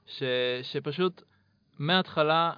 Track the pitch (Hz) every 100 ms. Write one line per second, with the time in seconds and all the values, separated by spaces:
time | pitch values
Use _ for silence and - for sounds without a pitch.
0 | - - 131 127 123 123 127 143 147 143
1 | 185 - - _ _ _ _ - 147 185
2 | 180 165 151 165 170